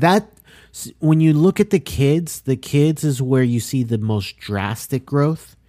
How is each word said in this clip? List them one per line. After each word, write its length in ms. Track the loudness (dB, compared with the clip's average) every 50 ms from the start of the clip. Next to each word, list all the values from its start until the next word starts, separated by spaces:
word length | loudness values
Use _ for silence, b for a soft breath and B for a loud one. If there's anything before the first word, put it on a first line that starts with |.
that 280 | 2 2 2 2 0 -4 _ _ _ B B B B B B
s-, 180 | -16 -16 -16 -10 -2
when 220 | 0 2 4 4
you 100 | 4 4 4
look 260 | 4 4 2 4 2
at 80 | 0 2
the 100 | 0 -2
kids, 640 | -2 -2 -2 0 2 2 2 0 -2 -6 -10 -10
the 160 | -4 -4 -4 -4
kids 480 | -4 -2 0 2 2 2 2 0 -2
is 160 | -2 -2 -2
where 220 | -2 0 2 2 2
you 180 | 2 0 -2
see 220 | -2 -4 -4 -4 -2
the 140 | -2 -2 -2
most 400 | -2 -2 -2 -2 -2 -6 -10 _
drastic 680 | -10 -6 -4 -4 -4 -4 -6 -8 -8 -6 -6 -6 -6
growth 500 | -4 -2 0 0 0 -2 -4 -8 -18 _ _ _